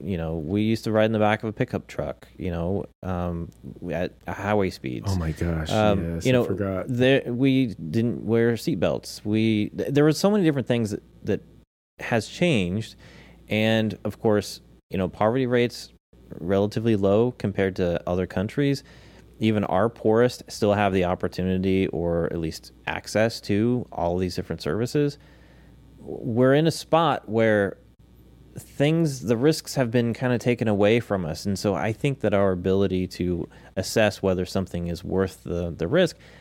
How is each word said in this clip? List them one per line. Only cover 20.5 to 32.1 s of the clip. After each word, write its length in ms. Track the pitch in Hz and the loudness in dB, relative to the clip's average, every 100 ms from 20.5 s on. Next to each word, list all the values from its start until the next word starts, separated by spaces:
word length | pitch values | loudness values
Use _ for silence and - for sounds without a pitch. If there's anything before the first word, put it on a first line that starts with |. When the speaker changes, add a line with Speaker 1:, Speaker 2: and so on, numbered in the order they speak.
| - 104 | -2 2
Speaker 1:
have 200 | 101 101 | 4 2
the 100 | 95 87 | 2 2
opportunity 840 | 92 92 - 92 92 95 95 95 | 0 -4 -2 -2 0 2 2 0
or 380 | - 85 85 85 | -2 -2 0 -2
at 120 | 85 | -4
least 320 | 80 - - - - | -6 -8 -16 -10 -8
access 520 | 82 - 104 113 - | -6 -2 0 0 -2
to 440 | - 104 117 123 - | -2 0 2 0 -4
all 260 | - 85 90 | -4 -2 0
these 180 | 92 90 | -2 -4
different 260 | 87 82 | -6 -6
services. 560 | 73 98 120 151 143 - - - - - - - - - | -4 -2 -2 0 -2 -4 -18 -20 -20 -20 -20 -20 -20 -20
We're 540 | - - 131 113 131 | -14 -8 -2 4 6
in 140 | 139 160 | 6 4
a 40 | |
spot 560 | - - 160 160 123 - | 0 0 2 2 0 -2
where 500 | 113 113 107 98 - - _ - - - - - - | 2 4 4 2 -2 -18 _ -20 -20 -20 -20 -20 -20
things, 640 | - - 147 160 160 131 | -16 0 2 4 0 -2
the 140 | 117 117 | -2 2
risks 400 | 147 156 - 139 | 2 2 -2 -2
have 160 | 120 | 0
been 220 | 123 117 | 2 0
kinda 240 | 110 127 120 | 0 0 0
taken 300 | 127 120 113 | 0 0 2
away 320 | 101 104 117 | 4 4 4
from 260 | - 98 78 | 2 -2 -2
us. 200 | - 101 | -6 -4
And 140 | 95 | -2
so 160 | 107 87 | 0 0
I 160 | 98 | -2
think 300 | 110 143 | -2 -4